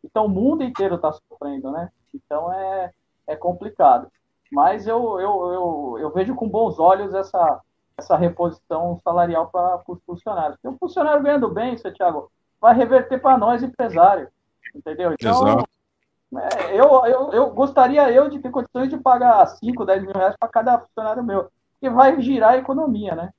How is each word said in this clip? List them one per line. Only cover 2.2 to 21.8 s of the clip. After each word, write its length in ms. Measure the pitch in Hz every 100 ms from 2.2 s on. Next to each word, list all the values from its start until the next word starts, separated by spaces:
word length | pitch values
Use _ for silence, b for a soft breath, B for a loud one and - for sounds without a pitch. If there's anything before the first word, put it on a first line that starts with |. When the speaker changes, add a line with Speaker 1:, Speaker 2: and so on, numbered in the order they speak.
| _ 147 170
Speaker 1:
é, 400 | 185 190 190 180 _ _ _ -
é 100 | 151
complicado. 720 | 175 175 202 - 156 123 131 _ _ _ _
Mas 360 | 285 285 208 202
eu, 340 | 226 240 196
eu, 320 | 196 202 180
eu, 460 | 180 175 156 139 117
eu 100 | 151
vejo 220 | 160 196
com 140 | 262 220
bons 300 | 196 226 160
olhos 340 | 165 190 202
essa, 460 | 185 196 185 165 139 _ _ _ -
essa 200 | - 185
reposição 840 | 170 170 175 - _ 160 175 175
salarial 440 | - 175 175 165 170
pra, 300 | 180 180 180
pros 220 | 180 175
funcionários. 540 | - 170 - 190 156 147
Porque 140 | 254
o 40 | 269
funcionário 440 | 349 359 302 294
ganhando 260 | 285 285 226
bem, 280 | 180 247 233
Santiago, 540 | 190 - 180 156 - _ _ _
vai 140 | 220
reverter 460 | 240 262 262 254 262
pra 180 | 262 254
nós, 240 | 214 240
empresário, 680 | 254 - 240 165 180 196 131 _ _ _ -
entendeu? 380 | - - 156 359
Então, 180 | 160 110
Speaker 2:
Exato. 380 | 240 262 117 - _ _ _ _ _ _ 254
Speaker 1:
é, 440 | - 226 175 196
eu, 260 | 277 262 233
eu, 260 | 254 277
eu 180 | 208 269
gostaria 600 | - 269 - 254 - -
eu 180 | 202 285
de 120 | 285
ter 100 | 254
condições 400 | 247 240 247 262
de 60 | 269
pagar 500 | 269 247 247 214 175
cinco, 380 | - 220 247
dez 180 | 190 190
mil 100 | 196
reais 220 | 196 190 -
pra 120 | 226
cada 320 | 233 233 240
funcionário 420 | - - 220 254
meu, 260 | 240 196 - _ _ _